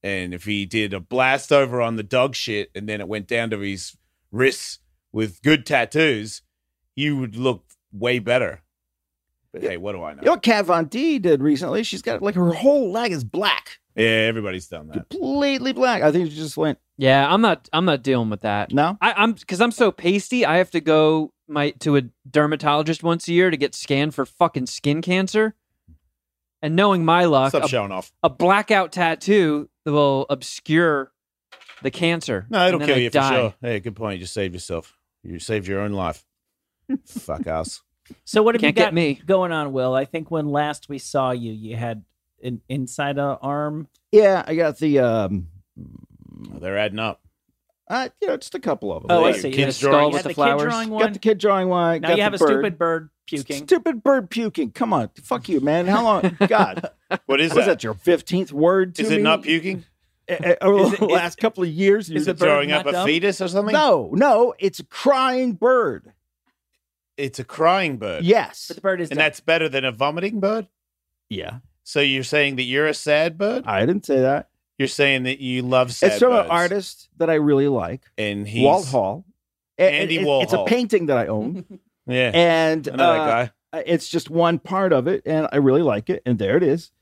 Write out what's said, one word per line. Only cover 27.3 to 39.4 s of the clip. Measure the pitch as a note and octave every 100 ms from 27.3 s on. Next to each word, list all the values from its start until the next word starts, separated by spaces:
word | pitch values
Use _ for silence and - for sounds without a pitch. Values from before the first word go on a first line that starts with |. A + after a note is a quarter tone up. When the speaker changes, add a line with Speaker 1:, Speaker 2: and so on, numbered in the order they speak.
| C#3+ C3+
Speaker 1:
Stop | D3 D3+
Speaker 3:
a, |
Speaker 1:
showing | B2+ G2+
off. | F#2 - _
Speaker 3:
a | E3
blackout | B2+ F3 G3+ G#3 G#3 F3
tattoo | F3+ E3+ D#3+ - G#3 E3 D3 - _ -
that |
will | D3 C#3+ C3+ C#3
obscure | C3+ - - - D#3 E3+ C#3+ C3+ _ _ _ _ - - -
the | C3+
cancer. | - E3+ E3+ D#3 G#2 G#2+
Speaker 1:
No, | E3 F3+
it'll | F3
Speaker 3:
And |
then | D3
Speaker 1:
kill | C3
Speaker 3:
I |
Speaker 1:
you | A#2+
for |
Speaker 3:
die. | D3 C3+ C3
Speaker 1:
sure. | A#2 -
Hey, | B2 G#2+
good | G2+ F#2+
point. | A2 F#2+
You | F2+
saved | - G2 F2
yourself. | - E2+ - _ _ _
You | F2 F2
saved | - G#2+ F#2
your | G2
own | G#2
life. | G2+ F2 D2+ _ _ _ _ _ _ _
<laughs> | C4 _
Fuck | - - D2 -
us. | D#2+ E2 - _ _ _ - -
Speaker 4:
So | G#3+
what | G#3+ A#3
have |
Speaker 3:
Can't | A3 G3
Speaker 4:
you |
Speaker 3:
get | G#3
Speaker 4:
got |
Speaker 3:
me. | E3 E3 C#3 D#3
Speaker 4:
going | F#3+